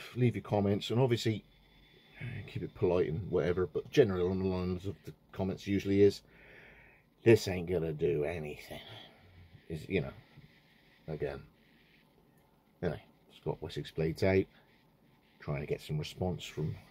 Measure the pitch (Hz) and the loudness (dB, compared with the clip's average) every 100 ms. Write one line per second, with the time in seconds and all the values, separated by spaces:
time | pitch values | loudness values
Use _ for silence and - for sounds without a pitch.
0 | - - 123 107 - 104 101 101 - 113 | -10 2 2 2 0 2 4 2 0 2
1 | 131 117 117 107 - _ _ - - - | 2 2 0 -2 -6 _ _ -20 -20 -20
2 | - - 123 104 101 - 85 - 98 87 | -20 -14 -12 -10 -10 -8 -10 0 2 4
3 | - 78 87 87 76 90 90 - - - | 2 -2 0 0 2 0 0 -4 0 4
4 | 117 92 87 95 95 92 90 90 95 85 | 4 2 0 0 0 0 -2 -4 -6 -10
5 | - - _ - 95 90 - 98 98 101 | -14 -18 _ -6 -4 -4 -2 -2 2 6
6 | 101 - - - - - - - - - | 6 6 -4 -20 -20 -20 -20 -20 -20 -20
7 | _ _ - 113 - 92 85 90 80 76 | _ _ 6 6 4 -4 -2 0 0 0
8 | 80 76 73 85 76 73 - 76 - - | 0 2 0 -4 -8 -10 -12 -16 -14 -18
9 | - - - - - - - 82 - 92 | -20 -20 -20 -20 -20 -20 -12 -10 -2 -2
10 | 69 - - - - - _ _ _ _ | -2 -8 -20 -20 -20 -20 _ _ _ _
11 | - 76 71 69 - _ _ _ _ _ | -10 -6 -4 -6 -12 _ _ _ _ _
12 | _ _ _ _ _ _ _ _ 87 76 | _ _ _ _ _ _ _ _ -4 -4
13 | - _ _ - - - 85 - 73 - | -10 _ _ -10 -6 -6 -6 -8 -8 -2
14 | 80 78 98 95 - - _ _ _ _ | -2 2 4 4 2 -6 _ _ _ _
15 | _ _ _ _ - 73 73 - - 76 | _ _ _ _ -8 -6 -4 -6 -4 -6
16 | 76 - 92 82 - - 78 101 - | -6 -4 -4 -4 -8 -6 -6 -6 -14